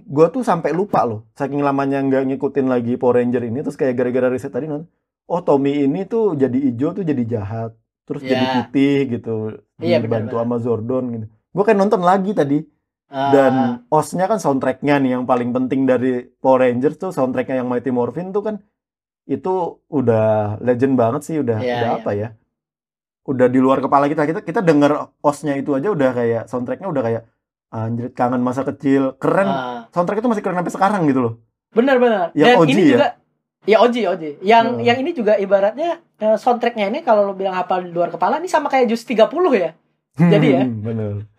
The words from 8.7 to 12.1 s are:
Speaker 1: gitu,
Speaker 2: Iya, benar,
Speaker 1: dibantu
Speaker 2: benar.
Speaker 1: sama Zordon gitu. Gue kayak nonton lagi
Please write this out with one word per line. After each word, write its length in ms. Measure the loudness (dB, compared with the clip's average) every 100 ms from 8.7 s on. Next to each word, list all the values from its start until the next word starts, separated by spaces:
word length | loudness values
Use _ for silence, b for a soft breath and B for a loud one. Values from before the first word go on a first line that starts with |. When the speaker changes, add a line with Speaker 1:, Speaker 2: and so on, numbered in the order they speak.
| 2 2 2 0
Speaker 1:
gitu, 220 | -4 -6 -6 -6 -10 _ -8
Speaker 2:
Iya, 180 | 0 0
benar, 60 |
Speaker 1:
dibantu 320 | 0 -2 -4
Speaker 2:
benar. 100 | -4
Speaker 1:
sama 120 | -4 -4
Zordon 440 | -2 -4 -2 -4 -4
gitu. 140 | -8 -12 _ _
Gue 100 | -2
kayak 140 | 2 2
nonton 240 | 2 2
lagi 300 | 2